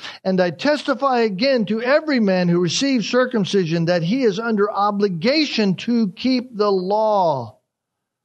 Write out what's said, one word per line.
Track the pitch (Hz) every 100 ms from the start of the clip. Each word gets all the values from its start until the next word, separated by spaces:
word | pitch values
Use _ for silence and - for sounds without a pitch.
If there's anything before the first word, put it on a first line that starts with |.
| - -
And | 190 185
I | 180
testify | 175 277 302 - 247 269 247
again | 226 185 269 254 185
to | 220
every | 247 302 311 262
man | 202 185 175
who | 175
receives | 180 - 277 254 -
circumcision | 247 254 226 180 202 165 170 165
that | 180
he | 165 262
is | 240 185
under | 233 214 202
obligation | 196 208 202 208 170 202 311 294 - 202 170
to | - 240 208
keep | - 254 254 247
the | 202 208
law." | 190 180 214 220 202 175 139 113 - _ _ _ _ _ _